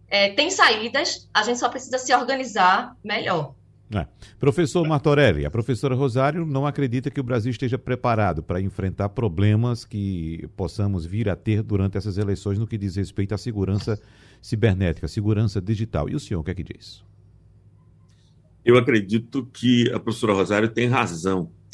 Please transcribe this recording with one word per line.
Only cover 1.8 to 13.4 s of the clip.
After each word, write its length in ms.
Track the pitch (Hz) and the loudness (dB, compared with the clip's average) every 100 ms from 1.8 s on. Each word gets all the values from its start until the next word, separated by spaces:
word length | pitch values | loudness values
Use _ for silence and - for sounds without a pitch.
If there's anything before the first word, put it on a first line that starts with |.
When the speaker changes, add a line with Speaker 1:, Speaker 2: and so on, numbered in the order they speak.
| - 254 | -6 -6
Speaker 1:
se 180 | - 254 | 2 2
organizar 800 | 247 269 247 202 180 202 247 - | 2 -4 -2 2 4 4 0 -10
melhor. 500 | 208 220 240 170 139 - _ _ - | -6 -4 -2 -2 -4 -10 _ _ -8
Speaker 2:
É. 140 | 104 69 _ - - | -6 -6 _ -20 -2
Professor 480 | 139 175 156 175 156 | 0 2 2 2 2
Martorelli, 580 | 147 151 147 131 73 71 | 2 4 6 6 4 0
a 60 | |
professora 420 | 113 117 120 139 | -2 -2 -2 -2
Rosário 520 | 123 139 123 139 170 160 | 0 0 2 0 0 -2
não 200 | 135 143 | -2 -2
acredita 460 | 143 135 123 131 | -2 -2 -2 -4
que 80 | - | -6
o 40 | |
Brasil 280 | 120 123 117 | -2 -2 -2
esteja 260 | 117 127 123 | -4 -4 -4
preparado 640 | - 123 123 110 98 80 | -4 -2 0 2 2 0
para 180 | - 90 | -4 -4
enfrentar 500 | 95 - 95 - 101 | -4 -4 -4 -2 -4
problemas 760 | - 110 80 104 107 120 120 - | -2 -4 2 4 4 2 -4 -8
que 640 | 107 98 90 80 82 - - | -6 -4 -4 -6 -8 -10 -6
possamos 500 | 90 - 101 95 85 | -6 -2 -2 -2 -4
vir 240 | 104 104 | -4 -2
a 60 | 85 | -2
ter 260 | 110 104 | -2 -2
durante 340 | 110 101 95 98 | 0 0 0 -2
essas 220 | 101 92 | -4 -2
eleições 400 | 101 92 101 101 | -2 -2 -2 -4
no 80 | 107 | -4
que 120 | 110 | -4
diz 180 | 98 92 | -4 -4
respeito 400 | 90 - 98 | -4 -4 -4
à 20 | |
segurança 640 | 104 | -4